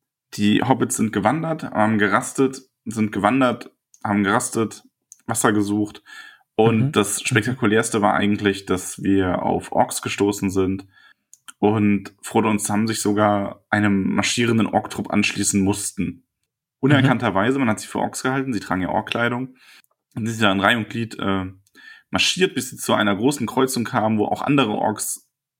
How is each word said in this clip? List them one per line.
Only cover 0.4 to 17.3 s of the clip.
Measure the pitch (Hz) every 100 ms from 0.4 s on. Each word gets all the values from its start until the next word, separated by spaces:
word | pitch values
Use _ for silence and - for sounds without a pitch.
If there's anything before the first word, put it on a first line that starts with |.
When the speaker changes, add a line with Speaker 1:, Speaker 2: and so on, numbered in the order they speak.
| 104 107
Speaker 1:
Hobbits | 120 117 117 -
sind | 110
gewandert, | 107 107 160 160 160
haben | 135 - 107 110
gerastet, | 101 107 127 - 135 135 - _
sind | 113 110 107
gewandert, | 104 101 131 127 117 - _ _ _
haben | 110 104 98
gerastet, | 113 123 117 110 - - _ _ - -
Wasser | 113 120
gesucht. | 104 101 104 104 - - - - - _ -
Und | 113 110 131
Speaker 2:
Mhm. |
Speaker 1:
das | 196 202 -
Spektakulärste | - 123 113 131 110 110 110 113
war | 104 -
eigentlich, | 101 104 104 98 -
dass | 92 - -
wir | 98 98 92 87
auf | - 90 -
Orks | - 127 -
gestoßen | 117 - 101 101 101
sind | 95 95 95 - _ _ _ _ _ - -
und | 104 110 104 101 98 -
Frodo | - 113 110
und | 104
Sam | - 104 110
sich | 107
sogar | 104 104 107 104 98 - _
einem | 107 104 98 95
marschierenden | 101 101 - 120 113 101
Orktrupp | 95 - - 104
anschließen | 101 104 - 101 101
mussten. | 95 101 - - 87 - _ _ _ _ _ _
Unerkannterweise, | 135 143 131 113 117